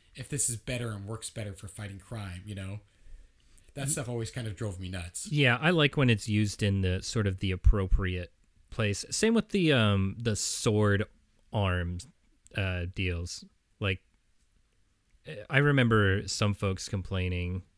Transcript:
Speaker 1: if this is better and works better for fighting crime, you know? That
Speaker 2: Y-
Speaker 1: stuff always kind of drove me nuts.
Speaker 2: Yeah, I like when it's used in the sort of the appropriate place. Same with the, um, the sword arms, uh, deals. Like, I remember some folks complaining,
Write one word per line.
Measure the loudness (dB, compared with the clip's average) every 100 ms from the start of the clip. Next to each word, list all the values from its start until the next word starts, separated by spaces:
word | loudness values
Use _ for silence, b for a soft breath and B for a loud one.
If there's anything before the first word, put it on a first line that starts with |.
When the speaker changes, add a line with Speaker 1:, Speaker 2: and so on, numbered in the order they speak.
| _
Speaker 1:
if | -14 -8
this | -2 -2
is | -4
better | -6 -6 -4
and | -8 -8
works | -10 -10
better | -8 -8
for | -10 -14
fighting | -12 -12 -12
crime, | -12 -10 -8 -10
you | -10
know? | -10 -8 -10 -14 b b b b b b b b
That | -8 -4
Speaker 2:
Y- |
Speaker 1:
stuff | -4 -4
always | -4 -6
kind | -6 -8
of |
drove | -6 -6 -6
me | -8
nuts. | -8 -8 -10 -4
Speaker 2:
Yeah, | 2 4 4
I | 4
like | 4 4 4
when | 4
it's | 4 2
used | 2 2 0
in | 0 2
the | 2 0
sort | -2 -2 -2
of | 0
the | -2
appropriate | 2 2 2 2 2 2 -4 -8 _ _ _ -14
place. | -2 -2 -2 -4
Same | 0 2
with | 2 0
the, | 2 4
um, | 6 6 4 2 -2
the | -2 -2
sword | -2 -2 2 4 4 2 0 _ _ _ _
arms, | -2 0 0 -2 -6 -10 _ _ _ -12 -4
uh, | -2 -2 -4
deals. | -4 -2 -2 -6 -10 -16 _ _ -4
Like, | -2 -2 _ _ _ _ _ _ _ _ _ _ _ _ -16 -14 -2
I | 2
remember | 4 4 6 6 4 2 -2
some | 0 0
folks | 0 -2 -2 -4
complaining, | -6 -4 -2 -2 -2 -2 -6 -8